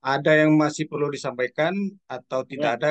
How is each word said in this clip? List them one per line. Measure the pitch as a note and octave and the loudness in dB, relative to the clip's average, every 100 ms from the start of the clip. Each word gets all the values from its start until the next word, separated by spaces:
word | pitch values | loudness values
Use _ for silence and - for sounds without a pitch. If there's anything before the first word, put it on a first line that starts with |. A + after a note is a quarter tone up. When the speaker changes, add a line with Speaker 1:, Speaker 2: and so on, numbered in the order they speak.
Speaker 1:
Ada | C3 C#3 D3 D#3 | -2 0 4 4
yang | D#3 | 6
masih | D3+ D3+ D3+ | 4 2 -2
perlu | D3+ D3 C#3+ | -8 -4 -4
disampaikan | C#3 C#3 B2 B2 - D#3+ F#3+ G3+ G3+ | -4 -8 -4 -6 -2 -2 -2 -6 -8
atau | _ B2+ _ C3 | _ -14 _ -6
tidak | C3 C3+ A#2+ A#2 | -6 -4 -4 -2
Speaker 2:
Ya. | |
Speaker 1:
ada? | D3 | -2